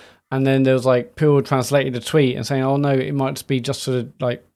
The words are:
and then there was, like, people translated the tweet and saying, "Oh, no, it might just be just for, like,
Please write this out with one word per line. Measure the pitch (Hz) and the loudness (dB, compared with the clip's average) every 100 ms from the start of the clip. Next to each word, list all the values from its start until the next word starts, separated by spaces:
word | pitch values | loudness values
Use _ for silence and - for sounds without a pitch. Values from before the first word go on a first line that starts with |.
| - _ _ | -20 _ _
and | 131 135 | -2 2
then | 135 | 2
there | 131 131 | 4 2
was, | 127 | 4
like, | 123 120 - | 2 0 0
people | 151 143 | 2 4
translated | 135 135 123 143 131 | 2 -2 0 0 0
the | 123 | -4
tweet | - 160 131 - | -2 2 2 0
and | 113 | -4
saying, | 135 | -2
"Oh, | 131 139 | 0 0
no, | 143 | 0
it | 135 131 | 0 0
might | 143 135 139 | -2 -4 -6
just | - | -4
be | 135 | -4
just | 123 135 - | -4 -6 -4
for, | 127 117 - | -4 -4 -6
like, | 123 120 _ | -6 -6 _